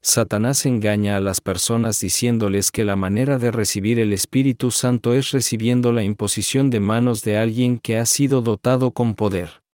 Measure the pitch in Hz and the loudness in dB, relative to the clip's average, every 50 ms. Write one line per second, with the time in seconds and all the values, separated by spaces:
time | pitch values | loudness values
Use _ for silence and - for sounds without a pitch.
0 | - - - 120 110 - - 104 110 127 139 - - 139 123 113 104 107 104 104 | 0 0 0 0 0 0 0 0 0 0 0 0 0 0 0 2 2 0 2 2
1 | 104 101 101 98 98 98 92 - _ - 92 87 - - 117 117 117 117 107 - | 0 0 0 0 0 -2 -2 -2 _ -4 -4 -4 -2 -2 0 0 0 0 -2 -2
2 | - 92 - - 123 120 117 113 107 101 98 98 95 - - - 113 104 98 98 | -4 -4 -2 -2 0 0 0 0 0 0 0 0 0 -2 -2 -2 -2 0 0 0
3 | 95 95 98 113 131 139 139 127 117 120 107 117 104 - - 104 98 107 120 117 | 0 0 0 0 0 0 0 0 0 -2 0 0 -2 -2 -2 -2 0 0 0 2
4 | 113 104 101 92 - - - 135 135 139 120 - - 123 - - - 127 123 117 | 2 0 0 -2 -4 -2 0 0 2 2 0 0 -2 -2 0 0 0 0 0 0
5 | - 120 120 135 131 - - 135 117 - 120 110 113 117 123 123 120 120 117 117 | 0 2 2 2 0 0 -2 -2 0 -2 -2 -2 0 0 2 2 2 2 2 2
6 | 104 98 107 - 107 98 - 110 98 - - 135 139 139 120 107 101 101 110 117 | 0 0 -2 -2 -2 -4 -2 -4 -4 -2 0 2 2 2 2 2 2 2 2 2
7 | 120 123 117 104 - 110 104 107 113 113 110 120 127 123 123 117 - - 113 113 | 2 2 0 0 -2 0 0 0 0 0 0 0 0 0 0 -2 -2 -2 -2 0
8 | 117 - - - 143 131 135 131 113 117 107 104 - 123 127 127 131 123 - - | 0 0 0 0 2 2 2 2 2 0 -2 0 0 0 2 2 0 0 0 0
9 | 120 117 104 - 107 104 95 90 87 80 - - _ _ | -2 -2 0 0 -2 0 0 -2 -6 -6 -14 -20 _ _